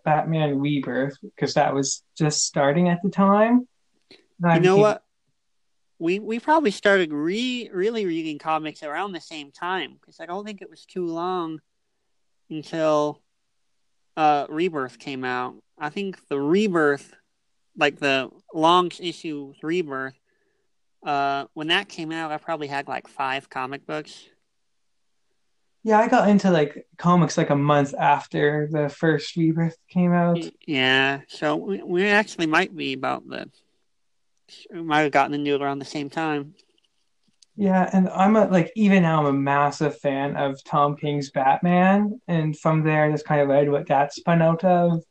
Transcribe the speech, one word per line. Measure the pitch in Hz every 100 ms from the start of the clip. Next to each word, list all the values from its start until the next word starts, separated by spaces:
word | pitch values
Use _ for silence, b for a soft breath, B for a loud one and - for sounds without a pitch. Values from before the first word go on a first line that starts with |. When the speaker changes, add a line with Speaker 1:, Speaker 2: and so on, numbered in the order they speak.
Speaker 1:
Batman | - 151 156 160 151 139
Rebirth, | 143 143 131 123 139 139 - -
'cause | 139
that | - 147
was | 139 139 - _ -
just | 151 147
starting | - - 139 151 180
at | 175
the | 196
time. | 180 196 202 220 247 254 _ _ _ _ b b -
And | 170
I |
Speaker 2:
You | 165
know | 180 196
Speaker 1:
became |
Speaker 2:
what? | 208 208 - _ _ _ _ _ _ _ _ -
We, | 165 190
we | 214 233
probably | - 320 269
started | 190 202 196 170
re-, | 147 156 208 254 247 226
really | 185 202 233 196
reading | 165 160 147
comics | 165 156 156 147
around | 151 151 196
the | 175
same | - 156 143
time, | - 175 185 143 139
'cause | _ -
I | 165
don't | 185
think | 208 202
it | 180
was | 160 _
too | 190
long | 170 165 180 185 165 156 _ _ _ _ _ _ _ _ -
until, | 156 147 165 156 151 147 147 _ _ _ _ _ _ _ _ _ -
uh, | 151 147 139
Rebirth | 151 180 156 127 -
came | - 135
out. | 131 123 123 - _ -
I | 151
think | 180 196 175 -
the | 143
Rebirth, | 143 185 214 170 151 139 - _ _ _ _ _ _ -
like, | 147 -
the | 147 135 127 - _
long | 175 156 180 175 -
issue | 180 156 170 147 139 139
Rebirth, | 151 180 156 135 131 131 _ _ _ _ _ _ _ _
uh, | - 143 139 139 139
when | - 156
that | 180 202
came | - 156
out, | 160 160
I | 151
probably | - 160 147
had, | 139 139
like, | 127 -
five | - 135 135 -
comic | 135 131 139 -
books. | 156 156 - - _ _ _ _ _ _ _ _ _ _ _ _ _ _ _
Speaker 1:
Yeah, | 220 214
I | 240
got | 247 196
into, | 202 190
like, | 170 147 - - -
comics, | 170 180 156 -
like, | 156
a | 143
month | 143 147 139
after | 151 156 143 - 165 147 151 147
the | 156 147
first | - 165 151 - -
Rebirth | 165 160 170 - _
came | 180 180
out. | 175 175 175
Speaker 2:
Y-, | 165 - -
yeah, | 143 131 131 135 139 -
so | - 156 156
we, | 180 196
we | - 180 202
actually | 208 214 - 165
might | 156 185
be | 170 139
about | 131 131 131 123
the, | 131 135 _ _ _ _ _ _ _ _ _ _ - -
we | 185
might | 165 151
have | 151
gotten | 143 139
into | 147 147
it | 139
around | 139 139
the |
same | 135 151 143
time. | 165 160 147 143 - _ _ _ _ _ _ _ _ _
Speaker 1:
Yeah, | - 196 190 180
and | 190 185
I'm | - 190 220
a, | 202
like, | 185 160 -
even | 208 196
now | 170 160
I'm | 147
a |
massive | 139 139 143 147 143 151 139
fan | 143 135 143 147
of | 143 135
Tom | - 151 143 147
King's | 151 147 135
Batman, | 143 135 135 175 180 185 196 208 254 -
and | 170 156 151
from | 165 160
there | 156 156
I | 151
just | 151 -
kind | 151
of | 143
read | 139 147
what | 143 -
that | 139 143
spun | - - 170
out | 165 165
of, | 185 180 175 170 -